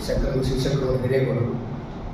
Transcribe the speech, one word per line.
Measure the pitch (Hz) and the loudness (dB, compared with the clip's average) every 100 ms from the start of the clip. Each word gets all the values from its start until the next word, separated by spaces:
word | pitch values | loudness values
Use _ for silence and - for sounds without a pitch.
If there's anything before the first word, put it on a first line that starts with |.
| - | -2
ಶಂಕರ | - 135 131 | 0 2 2
ಶಿವಶಂಕರ್ | 127 - - - 127 | 2 2 2 2 2
ಅವರು | 127 | 2
ಹಿರೇಗೌಡರು, | 127 135 131 - 113 - - - - - - | 2 2 2 2 0 -2 -6 -8 -8 -10 -10